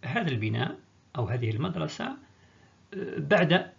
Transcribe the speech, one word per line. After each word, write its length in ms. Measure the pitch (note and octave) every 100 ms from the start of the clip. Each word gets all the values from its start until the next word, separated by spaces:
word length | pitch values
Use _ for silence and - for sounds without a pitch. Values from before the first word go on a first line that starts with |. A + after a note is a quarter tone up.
هذا 240 | A#2+ A3+ E3+
البناء 500 | A#2 G#2+ A2 B2 - - _ _ B2+
أو 100 | A2+
هذه 240 | A#2+ A2+
المدرسة، 540 | G#2+ F3 E3+ D3+ -
آه، 120 | - - - _ - - - _ _ F#3+ - -
بعد 340 | C#3+ G3+ E3 F3+ -